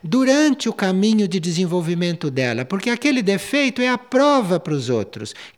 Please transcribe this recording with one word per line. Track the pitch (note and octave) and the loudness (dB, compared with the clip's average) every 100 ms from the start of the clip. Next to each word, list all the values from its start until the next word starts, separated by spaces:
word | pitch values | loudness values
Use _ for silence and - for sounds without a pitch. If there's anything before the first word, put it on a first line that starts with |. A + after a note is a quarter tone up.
durante | E3 A#3+ C4 C#4 D4+ C4 A3+ | 0 2 4 4 4 2 -2
o | |
caminho | A3 F#3+ F#3 G#3 A3 G3 | -2 0 2 2 2 2
de | F#3 | -2
desenvolvimento | E3 E3+ F#3 F3+ E3 E3+ F3 E3 D3+ | -2 -2 0 0 -2 -2 -2 -2 -4
dela, | C3 B2 A#2 | -2 -2 -2
porque | B2+ G3 A#3+ | -4 -4 -2
aquele | A#3+ D4 B3+ | -2 0 0
defeito | G3 G3 - C#4 C4+ - | 0 -2 -2 0 0 0
é | B3 | -2
a | A#3+ | -2
prova | - B3+ C#4+ C#4+ G3 F3+ | 0 2 4 4 2 -2
para | - | -2
os | D3 A#2+ | -4 0
outros. | A#2+ G2 G#2+ G#2+ - - | -2 -2 -8 -14 -14 -20